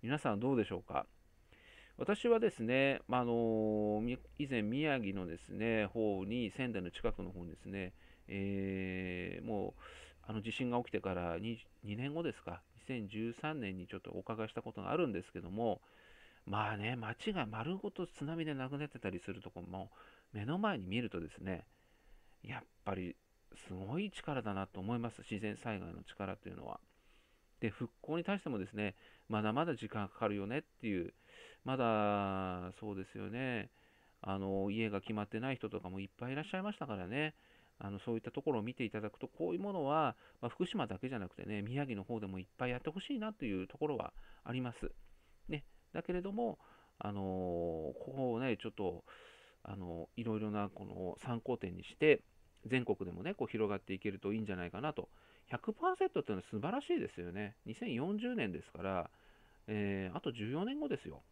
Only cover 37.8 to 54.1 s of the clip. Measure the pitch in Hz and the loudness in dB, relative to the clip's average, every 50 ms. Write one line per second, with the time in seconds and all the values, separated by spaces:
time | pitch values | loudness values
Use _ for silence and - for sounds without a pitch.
37.8 | - 101 101 98 - - 117 113 - 123 - - - - 139 117 104 117 127 - | -6 -6 -6 -4 -2 0 -2 0 -2 -2 -6 0 2 2 2 2 2 0 -2 -2
38.8 | 127 107 - 110 104 107 - - - - _ - 160 175 175 180 190 202 196 185 | -2 0 0 -2 -4 -4 -6 -6 -10 -10 _ -2 -2 0 0 0 -2 -2 0 0
39.8 | 147 135 147 160 156 131 110 - - - - _ - 117 - - 185 180 - 220 | 2 4 4 4 4 4 2 -2 -12 -20 -16 _ -6 -6 0 0 -2 0 2 0
40.8 | 143 107 98 92 - 127 135 117 98 90 - - 90 - 107 104 101 107 123 139 | 0 0 -2 -4 -4 -2 -2 -2 -4 -4 -6 -8 -6 -4 -2 -2 -2 0 0 0
41.8 | 143 135 120 101 95 - 120 113 107 95 95 92 92 - _ _ 127 123 120 127 | 0 0 -2 -4 -2 -2 -2 -2 -2 -2 -4 -6 -6 -8 _ _ 0 0 0 0
42.8 | - - 156 196 - - 285 240 208 220 208 - - 117 101 92 92 - - - | -2 -4 -4 -4 -4 -4 -4 -2 -2 -4 -4 -4 -2 0 0 0 0 -2 -2 -2
43.8 | 156 151 147 113 - - - - - - - - - - 123 127 127 123 117 - | 0 0 2 0 -2 -4 -4 -8 -12 -12 -14 -16 -6 -4 -2 0 0 -2 -4 -4
44.8 | - - - - - - - - - - - - - - 156 147 139 - - - | -6 -6 -6 -6 -14 -18 -20 -20 -20 -20 -20 -16 -8 -6 -6 -6 -6 -8 -20 -20
45.8 | - - - - 170 - 180 180 180 196 196 214 240 226 - - - - - - | -20 -8 -6 -6 -2 0 0 0 0 0 -2 0 0 0 0 -4 -10 -20 -20 -20
46.8 | - - _ _ - 104 104 101 98 95 92 92 92 90 87 85 85 85 82 80 | -20 -20 _ _ -4 -2 -2 0 0 0 2 2 2 2 2 2 2 2 0 0
47.8 | 80 76 65 - - - 131 135 135 127 117 113 131 131 113 101 - 113 - - | -2 -4 -4 -4 -8 -6 -2 0 2 2 2 2 2 2 0 0 0 -6 -4 0
48.8 | 104 90 87 85 - - - - - - - - - - - _ _ - 101 98 | 0 0 0 -2 -8 -16 -20 -20 -20 -20 -20 -20 -20 -20 -20 _ _ -8 -8 -6
49.8 | 92 87 82 82 80 - _ - 117 113 110 107 110 107 104 107 104 98 - - | -6 -6 -4 -6 -6 -8 _ -6 -2 0 0 0 0 0 0 0 0 -2 -4 -8
50.8 | 101 98 95 92 92 90 - - - - 120 117 - - 123 - - 92 87 87 | -10 -10 -6 -4 -4 -4 -4 -4 -4 -4 -4 -2 0 0 0 0 0 -4 -6 -6
51.8 | 87 - - - - 156 143 - - - - - - - _ - - 117 123 131 | -10 -14 -2 6 8 8 8 8 6 -8 -20 -20 -20 -20 _ -14 -4 2 2 2
52.8 | 123 - 104 - 98 90 85 85 95 160 202 - 127 110 - 110 110 101 104 98 | 6 4 2 2 2 -6 -4 -4 -4 -4 -2 -2 -2 0 2 2 4 4 2 0
53.8 | - - 101 95 - 107 | -2 -4 -6 -2 -2 -2